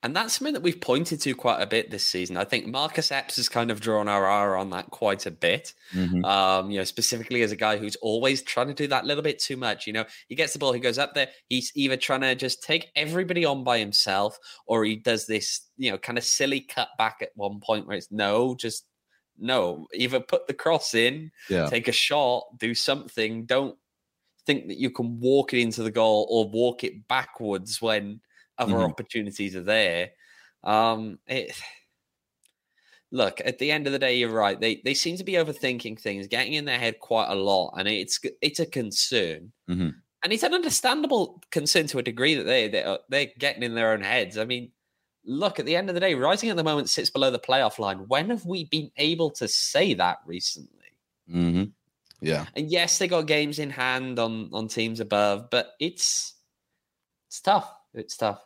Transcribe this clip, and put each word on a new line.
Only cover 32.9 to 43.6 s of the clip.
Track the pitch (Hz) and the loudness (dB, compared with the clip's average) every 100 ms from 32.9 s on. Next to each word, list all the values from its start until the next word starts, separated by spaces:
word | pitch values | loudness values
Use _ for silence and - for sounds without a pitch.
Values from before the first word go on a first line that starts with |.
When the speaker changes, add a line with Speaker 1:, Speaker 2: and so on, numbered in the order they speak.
| _ _ | _ _
Speaker 1:
look, | 127 104 - | 0 0 2
at | - - | -4 -2
the | 139 | 0
end | 151 139 | 0 0
of | |
the | 139 | 0
day, | 131 123 | 2 4
you're | 120 | 2
right. | 110 104 98 | 4 2 4
They, | 113 107 | 0 0
they | - | 0
seem | 135 175 180 | 0 0 -2
to | |
be | 190 | -2
overthinking | 180 160 147 135 123 117 110 | 0 0 0 -2 -2 -6 -8
things, | - 98 95 | -6 -6 -4
getting | 117 127 | -2 0
in | 151 147 | -2 -2
their | 123 | -2
head | 117 - | -2 -4
quite | - 117 107 | -2 0 2
a | 98 | 0
lot, | 98 98 87 - | 4 4 2 -2
and | 95 | 0
it's, | 107 90 - - - | 0 -2 -4 -4 -2
it's | 147 147 | -4 -2
a | 165 | -4
concern. | 143 113 95 - 123 90 78 80 _ - | -2 -4 -2 0 2 0 -4 -12 _ -6
Speaker 2:
Mm-hmm. | 90 85 64 _ _ | -2 -2 -4 _ _
Speaker 1:
And | 175 | -4
it's | 220 | 0
an | 349 | 2
understandable | 359 330 - 254 269 294 254 180 - _ | 0 0 0 2 0 2 2 0 -4 _
concern | - 151 185 156 | -2 2 2 2
to | 135 | -2
a | |
degree | 120 117 135 151 | -4 0 2 2
that | |
they, | 80 127 110 | 2 2 2
they | 101 | 0
are, | - 98 - | 0 -4 -2
they're | 135 139 - | -2 -2 -2
getting | 139 - | -4 -2